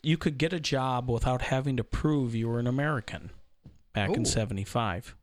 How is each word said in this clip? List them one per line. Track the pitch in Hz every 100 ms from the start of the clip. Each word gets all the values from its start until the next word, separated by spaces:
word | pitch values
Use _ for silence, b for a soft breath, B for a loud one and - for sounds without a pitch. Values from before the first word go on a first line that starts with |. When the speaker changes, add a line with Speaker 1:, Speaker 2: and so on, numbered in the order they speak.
Speaker 1:
you | 156 160
could | 175 139
get | 160
a | 180
job | 147 135 131 127 127
without | 117 131 127
having | - 131 139 127
to |
prove | 110 - 156 151 123 113
you | 113
were | 117
an | 123
American | 127 147 143 - - - - - - - - -
back | 110 98
in | -
Speaker 2:
Ooh. | 107
Speaker 1:
seventy-five. | - 107 98 98 120 110 90 - -